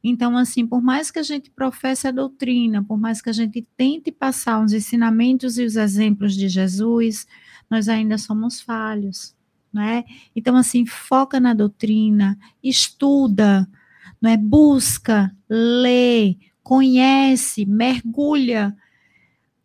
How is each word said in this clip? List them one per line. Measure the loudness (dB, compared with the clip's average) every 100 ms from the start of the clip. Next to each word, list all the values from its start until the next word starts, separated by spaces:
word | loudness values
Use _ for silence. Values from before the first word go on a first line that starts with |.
Então, | -2 -2 0 0
assim, | 0 -2 -2
por | 0
mais | 0 -2 -6
que | -8
a |
gente | -6 -8 -12
professe | -8 -8 -6 -6 -4 -4
a |
doutrina, | -4 -6 -6 -2 0 0 -2
por | -4 -4
mais | -4 -4
que | -6
a |
gente | -4 -4 -6 -14 -2
tente | -2 -2 -8
passar | -6 -6 -4 -4 0
os | 0
ensinamentos | 0 -2 0 0 2 2 0 -2 -4
e | -2
os | 0
exemplos | 0 0 0 0 -2 -2
de | -2
Jesus, | 0 -2 -2 0 0 -2 -4 -14 _ _ -20 _
nós | -2 0
ainda | -2 -2 -4
somos | -4 -4 -4 -8
falhos, | -10 -8 -6 -6 -8 -10 -18 _ _ _ _
né? | -6 -4 -4 -8 -20 _
Então, | -6 0 2
assim, | 2 0 -2
foca | -6 -2 0 0 0
na | 2
doutrina, | 2 0 _ -2 0 2 2 2 -2 -12 _
estuda, | -4 -2 -4 _ 2 2 2 2 4 2 0 _ _ _ -20 _
não | 0
é? | 2
Busca, | 4 6 6 4 0 -4 0 0 0 -4 _
lê, | 0 0 2 2 4 4 4 2 0 _ _
conhece, | 0 4 4 4 4 4 4 2 -2 -4 -2
mergulha. | 0 0 -2 -6 -4 0 0 0 -2 -4 -6 _ _ _ _ _ _ _ _